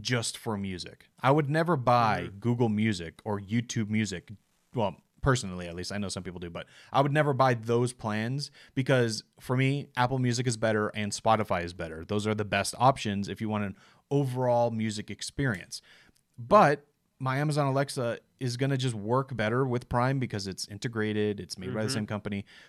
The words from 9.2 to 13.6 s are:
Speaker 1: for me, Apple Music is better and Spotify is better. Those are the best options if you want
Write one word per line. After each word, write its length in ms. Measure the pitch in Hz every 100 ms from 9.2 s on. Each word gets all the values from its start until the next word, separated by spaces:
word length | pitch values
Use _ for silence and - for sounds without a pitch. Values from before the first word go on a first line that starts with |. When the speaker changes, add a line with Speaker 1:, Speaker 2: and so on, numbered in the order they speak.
| - _
Speaker 1:
for 160 | - 127
me, 300 | 135 143 - -
Apple 220 | 123 131
Music 280 | 123 117 127
is 100 | 113
better 320 | 110 110 104
and 220 | 107 104
Spotify 520 | - 110 110 104 92
is 100 | 87
better. 300 | 90 82 80
Those 220 | 90 104 104
are 80 | 107
the 100 | 98
best 280 | 98 95 -
options 480 | 127 131 110 101 98
if 120 | 98
you 80 | 110
want 140 | 107